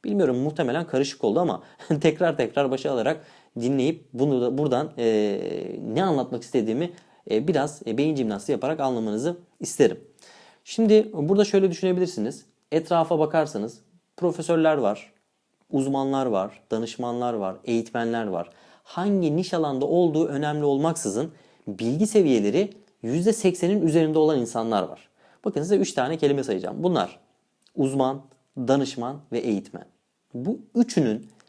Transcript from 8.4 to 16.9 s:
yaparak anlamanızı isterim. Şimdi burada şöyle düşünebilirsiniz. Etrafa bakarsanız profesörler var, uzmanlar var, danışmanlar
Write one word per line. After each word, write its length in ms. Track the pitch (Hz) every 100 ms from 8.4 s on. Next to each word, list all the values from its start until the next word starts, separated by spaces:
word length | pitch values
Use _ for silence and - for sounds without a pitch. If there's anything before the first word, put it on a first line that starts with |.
| -
yaparak 260 | 131 131 156
anlamanızı 580 | 135 123 110 107 151 175 _ _
isterim. 400 | - - 123 - - _ - - - _
Şimdi 480 | - - 220 214 214
burada 320 | 196 147 196
şöyle 260 | 202 196 190
düşünebilirsiniz. 720 | 160 185 180 175 143 110 - _ _ _
Etrafa 480 | 156 160 170 160 165
bakarsanız 640 | 156 165 147 104 110 - _ _ _ -
profesörler 600 | 175 165 160 165 160 151
var, 360 | 107 104 - _ _ _ _ _ _
uzmanlar 540 | 139 135 139 135 135
var, 360 | 127 101 101 - _
danışmanlar 600 | 113 113